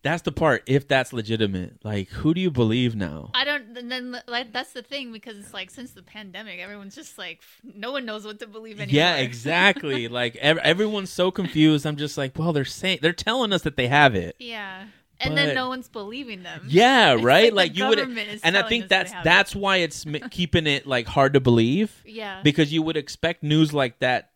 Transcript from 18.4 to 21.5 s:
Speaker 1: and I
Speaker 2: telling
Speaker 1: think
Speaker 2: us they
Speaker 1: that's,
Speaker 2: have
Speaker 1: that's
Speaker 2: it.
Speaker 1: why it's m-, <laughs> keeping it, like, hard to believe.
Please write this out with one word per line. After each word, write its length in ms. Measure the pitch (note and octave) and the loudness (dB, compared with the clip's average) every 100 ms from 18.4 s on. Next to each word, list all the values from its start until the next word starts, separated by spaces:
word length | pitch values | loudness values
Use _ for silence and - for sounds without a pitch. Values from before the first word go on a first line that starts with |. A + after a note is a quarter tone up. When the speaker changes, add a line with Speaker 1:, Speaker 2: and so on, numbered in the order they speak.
Speaker 1:
and 120 | E3 G3 | 0 2
I 40 | |
Speaker 2:
telling 80 | A3 | 2
Speaker 1:
think 140 | A#3 | -2
Speaker 2:
us 40 | F#3+ | 2
they 80 | F#3+ | 0
Speaker 1:
that's, 140 | F3 | 0
Speaker 2:
have 100 | F#3+ | -2
Speaker 1:
that's 300 | E3 F#3 G3 G3 | 2 4 2 -2
Speaker 2:
it. 20 | |
Speaker 1:
why 160 | G3 F#3+ | 0 0
it's 280 | E3 - D#3 | 0 -4 -10
m-, 80 | |
<laughs> 160 | D3 A#3+ | -10 -10
keeping 380 | - F3 E3+ D#3 | -6 -2 0 0
it, 180 | C#3 C#3 | -2 -2
like, 220 | B2+ A2+ | -4 -2
hard 240 | - C3+ | 2 4
to 80 | C#3+ | 4
believe. 520 | B2+ | 4